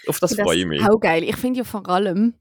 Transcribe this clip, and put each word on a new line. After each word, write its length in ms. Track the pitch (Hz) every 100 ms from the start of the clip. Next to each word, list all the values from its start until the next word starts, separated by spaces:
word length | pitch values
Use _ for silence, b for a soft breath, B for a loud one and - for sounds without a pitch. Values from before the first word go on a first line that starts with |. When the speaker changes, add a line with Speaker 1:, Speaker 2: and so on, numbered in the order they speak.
| -
Speaker 1:
auf 140 | -
das 100 | 175
Speaker 2:
Ich 60 | 208
finde 120 | 196
Speaker 1:
freue 100 | 85
ich 40 |
Speaker 2:
das 60 | 90
Speaker 1:
mich. 200 | 73 202
Speaker 2:
auch 100 | 214
geil, 220 | 202 165 170
ich 100 | -
finde 220 | 254 254
ja 60 | 226
vor 240 | 208 190
allem, 460 | 180 202 180 233 -